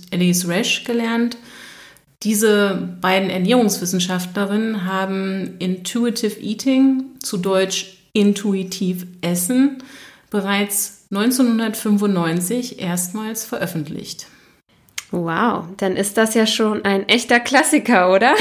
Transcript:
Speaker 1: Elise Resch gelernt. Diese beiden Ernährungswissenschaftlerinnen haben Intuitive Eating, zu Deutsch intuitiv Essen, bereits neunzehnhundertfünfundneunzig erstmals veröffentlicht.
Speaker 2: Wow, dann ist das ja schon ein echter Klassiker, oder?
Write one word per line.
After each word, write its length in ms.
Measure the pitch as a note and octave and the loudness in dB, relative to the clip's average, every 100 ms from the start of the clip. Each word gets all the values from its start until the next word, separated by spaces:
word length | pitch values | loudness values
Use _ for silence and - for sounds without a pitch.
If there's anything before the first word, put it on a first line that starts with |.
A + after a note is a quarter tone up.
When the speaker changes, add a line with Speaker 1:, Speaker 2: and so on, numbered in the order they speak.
| - | -6
Speaker 1:
Elise 360 | F3 F3+ F3 F3+ | 0 2 2 0
Resch 380 | F3+ A#3+ - - | -2 0 -2 -2
gelernt. 500 | A#3 A3+ A#3 A#3+ - - - - - - - _ - | -2 0 0 -2 -4 -18 -20 -20 -20 -20 -20 _ -6
Diese 720 | G3+ G#3 A3 G#3 G3+ F3+ F3+ - | -2 2 4 4 2 0 -6 -4
beiden 300 | F#3 F#3+ F#3+ | 0 0 0
Ernährungswissenschaftlerinnen 1600 | F#3 F3+ B3 G#3 - F3 F#3 F3+ F3+ - G#3 G3 G#3 A3+ G#3+ F#3 | 0 2 4 4 0 -2 -2 -2 -4 -4 -4 -2 -2 -2 -4 -4
haben 720 | F#3+ F#3+ F#3+ F#3+ F#3+ F#3 - | -2 -2 -2 -4 -4 -6 -6
Intuitive 800 | F#3 F3+ - A#3+ A#3+ A3+ G#3+ G#3+ | -4 -4 -4 -2 -2 0 -4 -4
Eating, 640 | G3+ G#3+ C4+ C4 C4+ C4 C4 - | -8 -4 2 4 4 2 -2 -10
zu 160 | - F#3+ | -6 -4
Deutsch 600 | F#3+ F#3+ F#3 - - - _ | 0 0 0 -2 -8 -16 _
intuitiv 920 | G#3+ G3+ G3+ G#3 F#3+ F#3 - F#3 F3+ - - | 2 2 2 0 -2 -4 -4 -4 -4 -8 -6
Essen, 640 | F3 F3 - B3+ C#4 C4+ - - - - _ | -4 -2 0 2 2 0 -14 -20 -20 -20 _
bereits 720 | G#3 G3 G3+ G3+ - - - - | -4 0 0 -2 -4 -6 -10 -6
neunzehnhundertfünfundneunzig 1700 | G3 A#3 B3+ A#3+ A3+ A3 G#3+ G#3+ G3+ G#3 F3+ E3 F3 F3+ B3 B3 - | -2 0 2 2 2 -2 -2 0 2 2 2 0 0 -2 -4 -6 -8
erstmals 640 | F3+ F3+ - G#3+ G#3+ A3 - | -4 -4 -4 -8 -8 -8 -8
veröffentlicht. 800 | - E3+ D#3+ D3+ - - - - _ _ _ _ _ _ - - | -6 -6 -6 -8 -10 -12 -14 -18 _ _ _ _ _ _ -16 -8
Speaker 2:
Wow, 540 | F3 E3 E3 A#3 F#3 E3+ G3 | -6 -4 0 0 -2 -6 -4
dann 180 | F#3+ F#3 | -2 -2
ist 220 | G3+ A3+ | -2 0
das 160 | A3 | 2
ja 140 | A3+ A3 | 2 0
schon 360 | - A3 G#3+ G3+ | 0 0 0 0
ein 220 | G3 G3 | 0 2
echter 320 | A#3 - A#3+ | 0 4 2
Klassiker, 720 | A#3+ C#4 D4+ D4 - G3+ F3+ | 4 2 4 2 4 4 6
oder? 220 | F#3+ A#3+ D#4 | 6 6 4